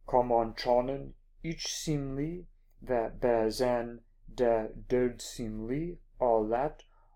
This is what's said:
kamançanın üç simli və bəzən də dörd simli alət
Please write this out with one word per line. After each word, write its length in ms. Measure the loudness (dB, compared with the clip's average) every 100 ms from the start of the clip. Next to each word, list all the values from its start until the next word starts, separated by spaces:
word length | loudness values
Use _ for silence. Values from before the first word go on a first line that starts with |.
| 0
kamançanın 960 | 2 4 2 2 -2 2 2 2 -4 -10 -16 _ -12
üç 220 | -8 -6 -8
simli 640 | -6 -4 -2 -2 -4 -6 -8 -14 _ _ -14
və 200 | -2 0 0 0 2
bəzən 640 | 4 2 2 2 0 -2 -10 _ _ -10 2
də 160 | 4 4 0 -8 0
dörd 320 | 2 2 -2
simli 640 | -12 -8 -6 -6 -4 -4 -4 -8 -12 -2
alət 680 | 4 4 4 0 -2 -4 -20 _ _